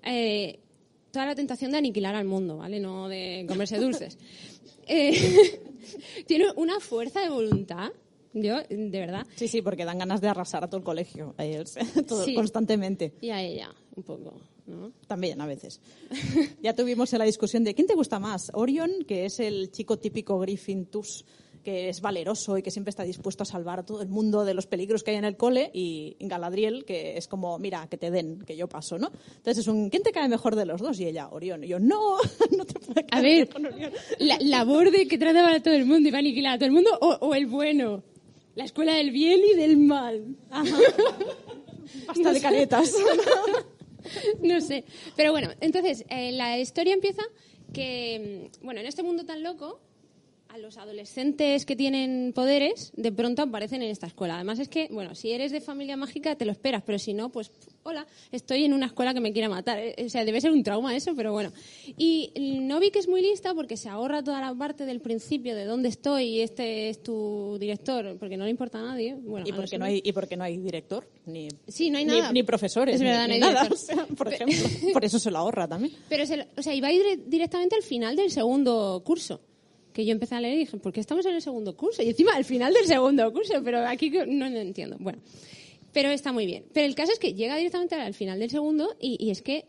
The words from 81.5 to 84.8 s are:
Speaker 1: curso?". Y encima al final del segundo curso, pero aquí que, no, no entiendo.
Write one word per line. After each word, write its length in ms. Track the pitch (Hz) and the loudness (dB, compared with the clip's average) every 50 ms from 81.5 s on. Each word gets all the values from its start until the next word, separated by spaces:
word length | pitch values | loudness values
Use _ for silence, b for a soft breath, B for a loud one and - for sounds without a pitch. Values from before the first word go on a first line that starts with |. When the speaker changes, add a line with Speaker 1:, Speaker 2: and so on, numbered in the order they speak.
| 262 233 214 196 175 - | -8 -6 -6 -8 -8 -4
Speaker 1:
curso?". 260 | 285 381 466 - 453 | -4 -4 -2 0 0
Y 60 | 233 | 0
encima 240 | 233 - 320 427 415 | 4 4 6 6 6
al 80 | 277 277 | 4 0
final 300 | - 262 247 240 269 370 | 0 0 0 2 6 6
del 120 | 480 415 | 6 6
segundo 460 | 339 320 262 254 269 277 269 226 226 | 6 6 6 6 6 6 6 4 4
curso, 220 | 220 294 427 381 415 285 - | 2 0 -2 0 0 0 0
pero 160 | 240 240 240 240 240 | 0 0 0 0 0
aquí 240 | 247 254 311 311 | -2 -2 -2 0
que, 140 | 277 370 311 | 0 0 0
no, 240 | - 262 285 262 262 | 0 -2 -2 -2 -2
no 80 | 254 226 | -4 -4
entiendo. 400 | 214 180 196 196 | -6 -6 -8 -8